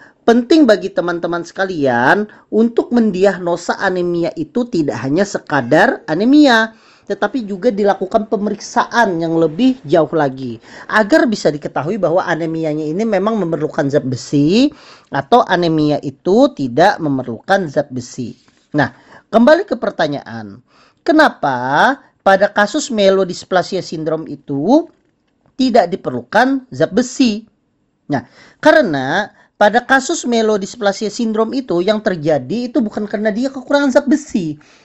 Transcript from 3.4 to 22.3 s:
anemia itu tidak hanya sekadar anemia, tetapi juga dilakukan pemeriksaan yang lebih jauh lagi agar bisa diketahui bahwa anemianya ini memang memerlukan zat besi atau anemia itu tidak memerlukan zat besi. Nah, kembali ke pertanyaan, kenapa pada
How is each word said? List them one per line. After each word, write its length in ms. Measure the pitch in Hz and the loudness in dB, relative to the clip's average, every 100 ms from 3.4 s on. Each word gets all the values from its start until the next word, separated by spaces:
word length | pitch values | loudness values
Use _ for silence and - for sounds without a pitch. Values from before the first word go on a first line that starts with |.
| 175 170 - - | -4 -4 -4 -4
anemia 560 | 190 185 175 170 170 | -2 -2 -2 -2 -4
itu 320 | - 151 240 240 | -6 -6 -4 -4
tidak 320 | 170 139 113 | -2 -2 -4
hanya 180 | 135 156 | -2 0
sekadar 800 | 202 - - 143 120 156 226 403 - | -2 -4 -4 -2 2 4 4 0 -4
anemia, 640 | 160 233 294 294 226 220 - _ _ | -2 4 6 6 4 0 -6 _ _
tetapi 400 | - 202 208 269 | -10 -4 -4 -4
juga 240 | 202 196 220 | -6 -4 -2
dilakukan 640 | 202 202 180 190 220 208 | 0 0 0 -2 -2 -2
pemeriksaan 880 | 208 208 202 - 240 - 233 214 170 | -2 -4 -6 -4 -4 -2 0 0 0
yang 160 | 165 165 | -2 0
lebih 400 | 160 160 262 254 | 0 2 0 0
jauh 240 | 143 165 151 160 | 0 2 2 0
lagi 480 | 143 131 127 113 - - - | -2 -4 -10 -12 -16 -20 -4
agar 400 | 208 214 320 302 | 0 2 4 2
bisa 240 | 208 165 | 0 0
diketahui 480 | 151 - 147 143 220 | -2 -6 -6 -4 -2
bahwa 240 | 170 180 | 0 0
anemianya 640 | 175 160 160 160 160 151 151 | 0 -2 -4 -4 -4 -4 -4
ini 160 | 165 | -4
memang 320 | 226 190 208 226 | -2 0 0 -2
memerlukan 560 | 170 160 151 - 143 | -2 -2 -4 -2 -2
zat 160 | 143 127 | -2 -2
besi 640 | 127 - 147 147 214 294 - - - _ | -6 -4 0 2 4 2 -2 -16 -20 _
atau 320 | 139 - 147 | -8 2 2
anemia 560 | - 180 170 160 151 143 | 2 0 0 0 0 0
itu 480 | 147 - 175 208 285 277 | -4 -6 0 2 2 0
tidak 480 | 135 120 185 - | -4 2 2 2
memerlukan 640 | 156 135 120 113 - 196 165 | -2 -4 -6 -10 -2 -2 0
zat 240 | 147 143 | -4 -4
besi. 480 | 127 117 - 113 - _ _ _ | -8 -12 -12 -12 -12 _ _ _
Nah, 240 | 147 123 - _ - _ 233 | -2 -2 -4 _ -20 _ 2
kembali 320 | 240 320 415 | 4 4 2
ke 80 | 240 | -6
pertanyaan, 880 | 208 - 156 143 - 113 104 101 _ _ _ _ | -6 -4 -4 -4 -10 -14 -14 -18 _ _ _ _
kenapa 960 | - 311 269 - 147 127 127 147 214 277 _ _ | 0 4 4 2 -4 -2 0 2 2 0 _ _
pada 240 | 196 | 2